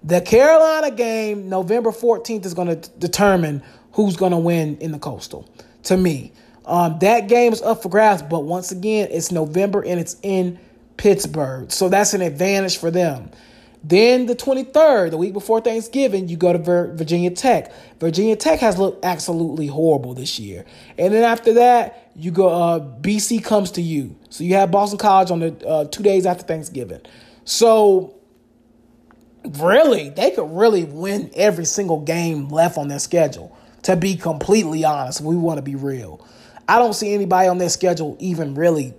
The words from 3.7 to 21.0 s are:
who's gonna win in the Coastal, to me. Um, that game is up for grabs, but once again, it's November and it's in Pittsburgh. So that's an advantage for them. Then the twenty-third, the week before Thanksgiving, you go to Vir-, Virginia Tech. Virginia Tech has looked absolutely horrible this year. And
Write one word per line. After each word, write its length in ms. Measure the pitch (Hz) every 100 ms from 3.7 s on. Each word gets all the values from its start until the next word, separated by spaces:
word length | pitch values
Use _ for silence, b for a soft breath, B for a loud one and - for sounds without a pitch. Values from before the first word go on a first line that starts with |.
| B B
who's 240 | - 208 170
gonna 220 | 185 170
win 380 | 170 170 156 147
in 140 | 160
the 60 | 151
Coastal, 500 | 151 104 - 67 - b b b
to 120 | - 185
me. 360 | 180 143 - b b b -
Um, 320 | 175 170 160
that 280 | 190 233 202
game 240 | 240 240
is 100 | 226
up 200 | - 220
for 60 | 190
grabs, 340 | 196 220 190
but 220 | 147 165
once 260 | 147 175 180
again, 380 | 185 202 214 196
it's 220 | 165 -
November 500 | 175 156 160 202 196
and 160 | - 175
it's 180 | 165 -
in 360 | 196 190 180 175 b b b -
Pittsburgh. 760 | 208 196 160 156 135 131 131
So 160 | - 185
that's 260 | 196 202
an 60 | 202
advantage 560 | 175 147 185 196 190 -
for 140 | 165
them. 400 | 175 170 131 95 b b b b b
Then 440 | 156 175 226 254 240
the 80 |
twenty-third, 760 | 247 - 262 262 302 311 247 175
the 60 | 160
week 160 | 180
before 300 | 202 - 220
Thanksgiving, 640 | 233 226 226 269 269 196 185
you 80 | 165
go 160 | 180
to 60 | 175
Vir-, 360 | 165 175 175
Virginia 360 | 165 156 175 175
Tech. 420 | 175 262 208 - B B B
Virginia 380 | 165 165 214 214
Tech 240 | 302 311
has 180 | 226 180
looked 260 | 196 - 180
absolutely 640 | 170 - 165 165 151 147
horrible 440 | 139 165 147 127
this 260 | 123 127 -
year. 280 | 104 87 - B B
And 160 | -